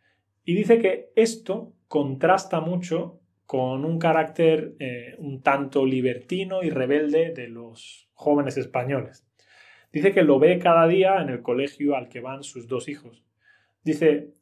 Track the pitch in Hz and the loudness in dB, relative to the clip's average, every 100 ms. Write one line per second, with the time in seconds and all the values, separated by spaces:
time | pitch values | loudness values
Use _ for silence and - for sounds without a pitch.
0 | _ _ _ _ - 180 208 233 - - | _ _ _ _ -4 0 4 4 2 -2
1 | - - 226 - - 202 - _ _ 151 | -4 0 0 -2 -8 -8 -10 _ _ -4
2 | 139 135 165 190 - 170 160 180 - 165 | -4 0 2 2 0 -4 -4 -6 -4 -6
3 | - - _ _ _ 131 127 131 147 165 | -6 -14 _ _ _ -4 -4 -4 -4 -2
4 | 170 160 156 - 165 156 156 - 135 123 | 0 0 0 0 2 2 -2 -10 -12 -10
5 | 120 - 143 135 139 139 139 139 135 131 | -14 -16 -12 -4 0 0 0 0 0 0
6 | 127 123 - 180 185 190 170 135 127 147 | -2 -4 -6 -8 -6 -4 -4 -2 0 0
7 | 151 156 170 147 117 113 117 110 - - | 2 0 0 -4 -12 -16 -18 -20 -20 -20
8 | _ _ - 147 135 131 127 131 123 139 | _ _ 0 2 0 -4 -6 -4 -4 -4
9 | 110 - _ _ _ _ _ _ _ 156 | -6 -14 _ _ _ _ _ _ _ -2
10 | 175 196 160 139 156 180 180 165 165 185 | 2 4 4 6 6 4 4 6 6 4
11 | 190 190 147 123 - 123 143 - 143 139 | 2 2 -2 -6 -4 -4 -4 -4 -2 -2
12 | 123 123 127 135 139 127 117 127 - - | -6 -14 -14 -14 -16 -16 -8 -8 -8 -14
13 | 120 _ _ _ _ _ _ _ 160 151 | -16 _ _ _ _ _ _ _ -4 2
14 | 165 147 - _ | 4 2 -2 _